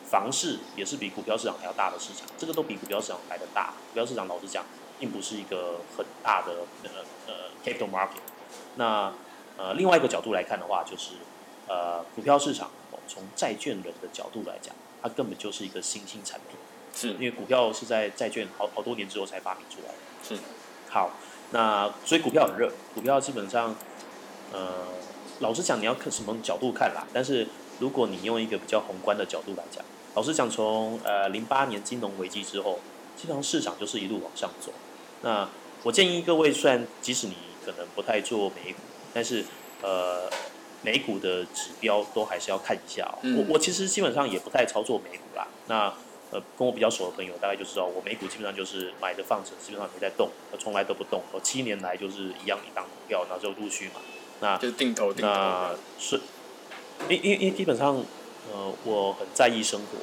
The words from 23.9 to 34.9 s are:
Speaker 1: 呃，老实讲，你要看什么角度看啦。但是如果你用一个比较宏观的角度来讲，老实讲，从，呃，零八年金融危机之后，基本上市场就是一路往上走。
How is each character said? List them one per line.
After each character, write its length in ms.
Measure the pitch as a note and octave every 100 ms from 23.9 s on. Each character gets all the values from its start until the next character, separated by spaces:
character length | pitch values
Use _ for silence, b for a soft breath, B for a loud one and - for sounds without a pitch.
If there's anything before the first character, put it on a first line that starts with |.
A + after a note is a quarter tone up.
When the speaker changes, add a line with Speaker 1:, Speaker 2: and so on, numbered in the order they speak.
| - - - - - -
Speaker 1:
呃， 360 | G2 F#2 F#2 F2+ F2+ F2+ - - -
老 140 | A#2
实 100 | A2+
讲， 160 | F3+ B2+
你 60 | G#2+
要 100 | C3
看 160 | -
什 100 | -
么 160 | G#2 A2+
角 140 | A2 F2+
度 160 | B2+
看 200 | - B2
啦。 140 | - -
但 100 | B2
是 240 | C3 C3+ A2 - - -
如 100 | C3
果 180 | C3+ A2+
你 140 | F#2+
用 180 | G2 A2+
一 40 | A2
个 120 | G2+
比 80 | -
较 140 | G#2+
宏 160 | - F#2
观 160 | F#2 G#2
的 80 | F#2+
角 160 | E2
度 120 | E2 F#2
来 80 | E2+
讲， 100 | - - - -
老 80 | -
实 120 | A2+
讲， 160 | D3+ B2
从， 500 | G#2+ G#2+ A2 A2 A2+
呃， 260 | G#2+ G2+ G2
零 160 | G2+ A2+
八 200 | C3+ C3+
年 160 | G#2
金 160 | G#2 B2
融 100 | G#2 G2
危 100 | F#2
机 160 | G#2
之 180 | G2 G2
后， 180 | G2 F2+ - - - -
基 120 | E3
本 80 | C#3+
上 60 |
市 200 | C#3+ D#3+
场 160 | G#2 E2+
就 60 | G#2
是 140 | A2+
一 80 | G2
路 140 | G#2+
往 100 | E2 -
上 140 | F#2+ -
走。 120 | - - -